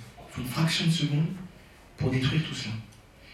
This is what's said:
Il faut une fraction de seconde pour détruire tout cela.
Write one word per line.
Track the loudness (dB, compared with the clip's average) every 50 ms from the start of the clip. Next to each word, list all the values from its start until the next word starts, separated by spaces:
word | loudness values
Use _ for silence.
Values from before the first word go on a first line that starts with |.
| -14 -16 -18
Il | -18 -18 -12 -10
faut | -8
une | -8
fraction | -4 0 2 2 2 2 2 2
de | 2
seconde | 4 4 2 2 2 2 2 2 -2 -6 -12 -14 -16 -20 -20 -20 -20 -20 -20 -14 -6
pour | -2 0 2
détruire | 2 2 2 2 2 2 0
tout | -2 -4
cela. | -8 -6 -6 -6 -8 -8 -12 -18 -20 -20 -20 -20 -20 -20 -20